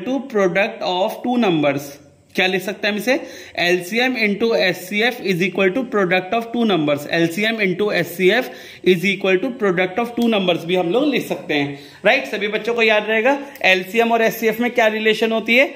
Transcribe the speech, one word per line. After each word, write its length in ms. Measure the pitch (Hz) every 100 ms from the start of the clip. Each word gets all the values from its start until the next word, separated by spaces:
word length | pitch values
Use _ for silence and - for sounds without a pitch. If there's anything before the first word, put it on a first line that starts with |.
| 196
to 80 | 262 277
product 500 | 208 190 180 220 -
of 400 | 180 180 214 -
two 140 | 247 247
numbers। 540 | 208 160 147 139 - - - _ _
क्या 120 | - 185
लिख 160 | 190
सकते 240 | 185 202 208
हैं 60 |
हम 40 | 208
इसे? 120 | 240 302 - - - -
एलसीएम 540 | 175 180 175 226 254 233
into 360 | 214 202 226 214
एचसीएफ़ 640 | 185 170 - 208 233 247
is 180 | 202 170
equal 260 | 190 - 190
to 80 | 220 240
product 420 | 208 185 185 185
of 120 | 226 226
two 120 | 240 226
numbers। 400 | 170 147 143 143
एलसीएम 480 | 170 165 180 220 220
into 280 | 196 180 208
एचसीएफ़ 560 | 175 170 190 185 233 254 - - - 180
is 140 | 180 196
equal 300 | 196 196 185
to 80 | 269 240
product 420 | 202 180 185 -
of 60 | 233
two 140 | 240 233
numbers 340 | 208 180 165 165
भी 100 | 185
हम 140 | 170
लोग 120 | 226 294
लिख 180 | 240 -
सकते 280 | 165 -
हैं, 240 | 147 143 143 - -
Right? 200 | 196 262 -
सभी 220 | 208 208
बच्चों 260 | 214 233
को 80 | 233
याद 240 | 220 214 208
रहेगा 300 | 220 240 285 - -
एलसीएम 480 | 185 185 185 226 233
और 100 | 233
एचसीएफ़ 400 | 226 220 226 220
में 80 | 240
क्या 160 | 240 220
relation 460 | 214 220 214 226
होती 240 | 220 220 240
है? 120 | 285